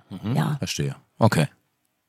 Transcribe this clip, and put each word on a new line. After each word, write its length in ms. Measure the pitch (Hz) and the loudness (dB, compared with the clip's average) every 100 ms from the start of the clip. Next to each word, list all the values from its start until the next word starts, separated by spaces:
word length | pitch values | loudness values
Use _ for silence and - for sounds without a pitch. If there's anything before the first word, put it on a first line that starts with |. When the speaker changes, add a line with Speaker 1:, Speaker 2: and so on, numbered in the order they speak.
| - | -16
Speaker 1:
Mhm, 240 | 95 104 135 | -8 -4 -2
Speaker 2:
Ja. 200 | 156 147 | 0 -2
Speaker 1:
verstehe. 380 | 95 - 69 - _ - | -4 -4 -4 -6 _ 2
Okay. 300 | 113 - 76 _ _ _ _ _ | 4 4 0 _ _ _ _ _